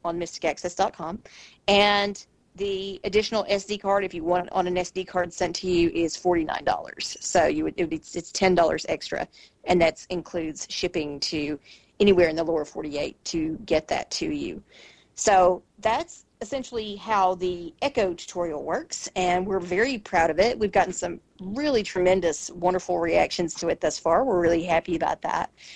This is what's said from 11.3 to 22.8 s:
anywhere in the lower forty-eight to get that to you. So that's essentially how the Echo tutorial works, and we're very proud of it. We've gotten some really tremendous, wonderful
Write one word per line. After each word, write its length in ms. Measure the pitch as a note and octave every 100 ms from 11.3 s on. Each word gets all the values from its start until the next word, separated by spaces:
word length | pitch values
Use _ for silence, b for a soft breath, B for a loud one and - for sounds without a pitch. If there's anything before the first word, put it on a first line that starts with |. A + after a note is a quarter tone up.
| D#3+ D3 D3 b b b -
anywhere 300 | G3+ F3+ E3
in 80 | D#3+
the 80 |
lower 200 | E3 D#3+
forty-eight 600 | D3 - D3+ C#3+ D3 - -
to 320 | E3 D#3 D#3 -
get 220 | D#3 -
that 220 | - -
to 140 | - D#3
you. 360 | D3 C#3 - - b b b b
So 480 | - A3 F#3+ F3+ F3+ _ _
that's 460 | G#3+ C4 F4 - _ -
essentially 560 | - C4+ B3+ A#3 G#3+ G3+
how 400 | A3 G#3 F#3 F#3
the 360 | F#3 F3 E3+ -
Echo 300 | C#4 B3+ F#3+
tutorial 500 | E3+ - F3+ E3+ D3+
works, 440 | D3 G#3+ E4 - -
and 320 | F#3+ F3+ F3+ G3
we're 140 | F#3+
very 380 | F3+ F#3 C4 A#3
proud 320 | - F3+ E3
of 80 | D#3
it. 200 | A#3 A#3
We've 140 | G3+
gotten 200 | F#3+ F3+
some 280 | - F3+ E3+ _ -
really 420 | F#3 A#3+ D4+ A#3
tremendous, 680 | F#3 F#3 F3+ F#3+ E3+ - -
wonderful 480 | F3 F3+ F3+